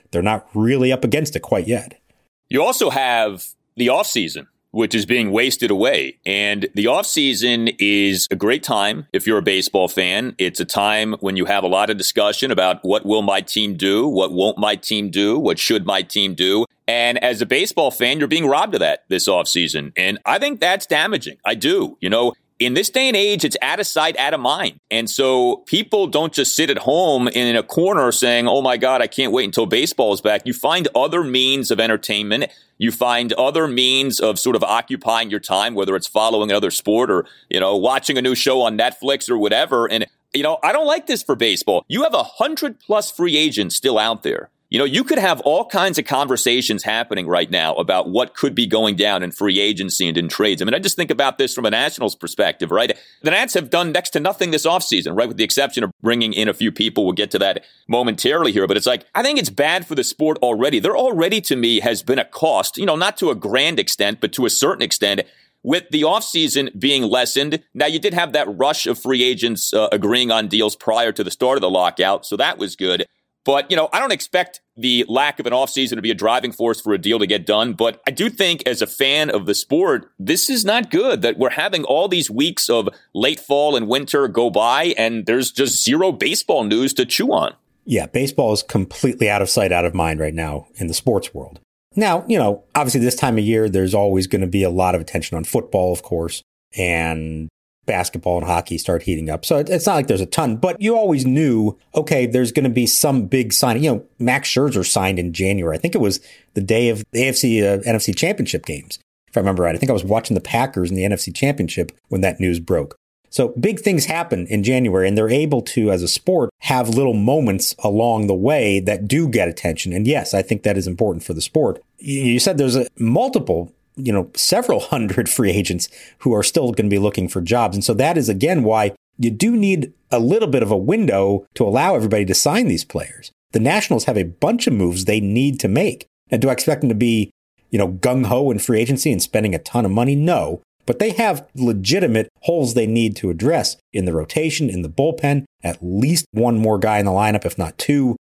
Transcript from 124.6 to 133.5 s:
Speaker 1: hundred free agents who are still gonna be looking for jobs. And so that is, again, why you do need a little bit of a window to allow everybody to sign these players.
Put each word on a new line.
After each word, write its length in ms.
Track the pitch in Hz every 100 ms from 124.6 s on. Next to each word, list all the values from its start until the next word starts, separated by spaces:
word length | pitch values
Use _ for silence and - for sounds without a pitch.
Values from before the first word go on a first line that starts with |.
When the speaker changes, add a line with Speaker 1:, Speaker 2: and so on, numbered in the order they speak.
| 240 135
Speaker 1:
hundred 500 | - 143 110 92 104
free 220 | - 104
agents 380 | 92 95 90 - - - _
who 140 | 135
are 80 | 110
still 300 | 104 - 127
gonna 180 | 107 104
be 80 | 98
looking 300 | 101 - 92
for 120 | 95
jobs. 360 | 85 120 110 98
And 80 |
so 100 | -
that 240 | 107 139 165
is, 120 | 113
again, 340 | 98 139 180
why 320 | 110 110 104 - _ -
you 100 | 117
do 260 | 107 220 240
need 380 | 202 185 123 - _
a 80 | 120
little 300 | 117 208 214
bit 160 | 131
of 80 | 107
a 60 | 104
window 680 | 101 220 180 98 98 101 -
to 140 | - 110
allow 260 | 117 170
everybody 320 | 165 110 104 95
to 80 |
sign 340 | - 143 185 233
these 160 | 87
players. 480 | - - - - - - _